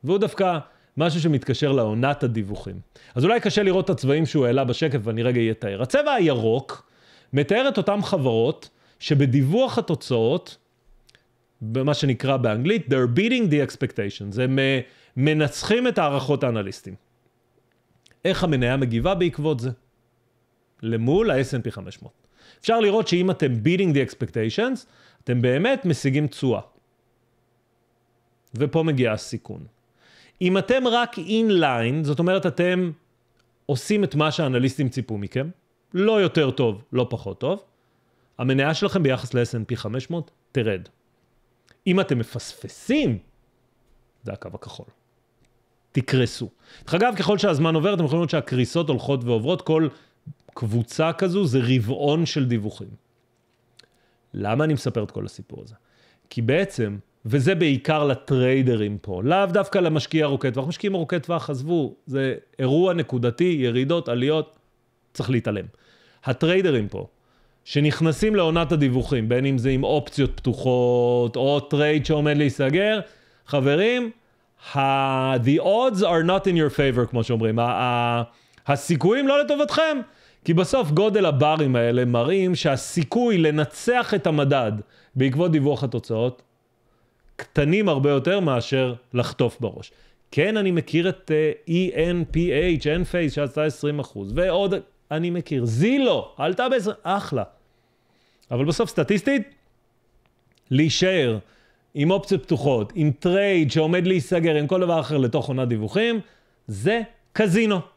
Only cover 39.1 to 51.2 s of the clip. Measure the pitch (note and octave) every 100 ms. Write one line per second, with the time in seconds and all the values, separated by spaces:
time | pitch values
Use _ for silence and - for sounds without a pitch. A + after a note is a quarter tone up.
39.1 | B2+ A#2+ B2+ A#2 A#2+ G#2+ A#2 G#2+ A#2+ -
40.1 | E3+ D#3 _ _ - A2+ F#2+ - _ _
41.1 | _ _ _ _ _ _ _ - F#3 F3+
42.1 | B2+ A2+ A#2+ - - - - - C#4+ B3
43.1 | G#2+ - _ _ _ _ _ _ _ _
44.1 | _ A#2 G2+ - F#2+ - - - _ _
45.1 | _ _ _ _ _ _ _ _ - B2
46.1 | C3 A#2+ - A#2 _ _ - - E3+ A#3+
47.1 | G#3 E3+ G3+ G#3 D3 D#3+ D#3+ E3 G3+ D#3+
48.1 | D#3+ E3+ D#3+ C#3 B2+ A#2+ E3+ E3 C3+ -
49.1 | C#3 A#2+ A#2 A#2 F3+ - D#3+ D#3+ - _
50.1 | _ - - - - A2+ A#2 A2+ - D#3+
51.1 | D#3+